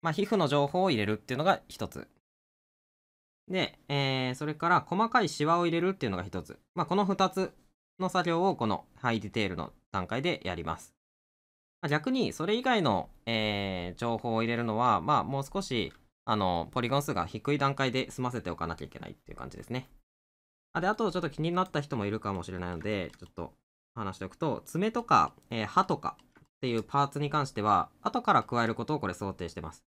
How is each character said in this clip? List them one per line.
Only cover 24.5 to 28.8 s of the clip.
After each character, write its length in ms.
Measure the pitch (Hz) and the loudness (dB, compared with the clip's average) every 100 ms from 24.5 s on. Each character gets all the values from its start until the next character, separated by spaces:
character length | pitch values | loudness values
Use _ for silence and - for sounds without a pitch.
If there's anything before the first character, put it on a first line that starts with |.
| - - | -2 -4
爪 260 | 160 208 | -2 -2
と 120 | 226 | -2
か、 300 | 226 131 76 - _ | 4 4 4 0 _
え 140 | 117 | -4
ー、 20 | 104 | 0
歯 200 | - 190 | 2 2
と 120 | 165 | 0
か 200 | - - _ _ | -4 -10 _ _
っ 40 | _ _ | _ _
て 60 | 131 | -2
い 100 | 117 | -2
う 60 | |
パ 200 | 107 143 | 0 2
ー 40 | 139 | 2
ツ 100 | 143 | 0
に 100 | 143 | -2
関 180 | 147 135 | 0 -2
し 40 | |
て 100 | - | 0
は、 280 | 104 98 - _ | 4 4 4 _
後 200 | - 247 | -4 -2
か 120 | 240 | 4
ら 100 | 156 | 4
加 200 | - 120 | 4 0
え 40 | 113 | 2
る 80 | |
こ 100 | 110 | 0